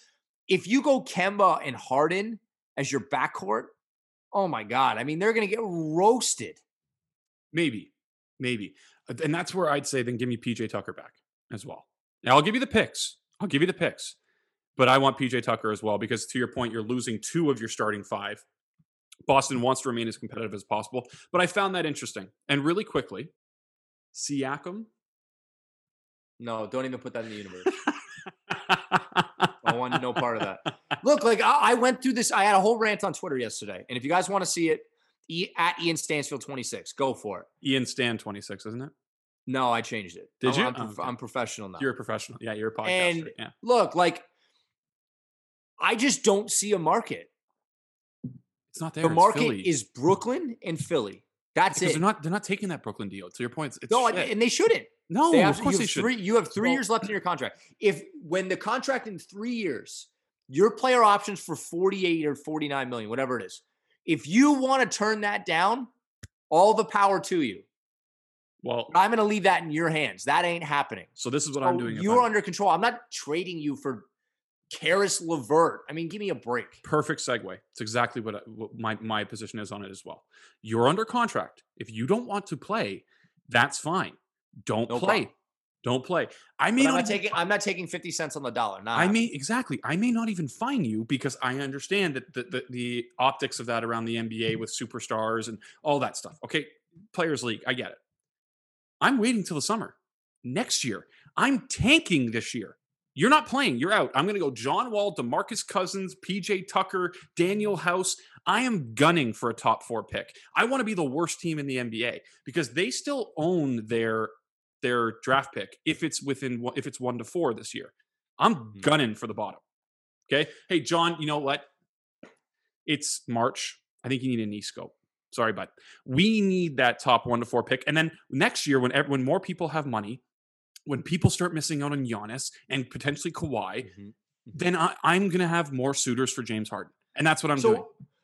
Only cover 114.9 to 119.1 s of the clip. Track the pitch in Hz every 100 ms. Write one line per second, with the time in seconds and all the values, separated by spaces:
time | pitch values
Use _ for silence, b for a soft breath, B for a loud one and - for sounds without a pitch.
114.9 | 123 113 110 131 135 131 120 95 - 156
115.9 | 151 160 - 139 135 135 120 120 135 131
116.9 | - 127 120 110 175 151 110 117 - -
117.9 | _ _ _ _ - 196 170 110 101 143
118.9 | 156 120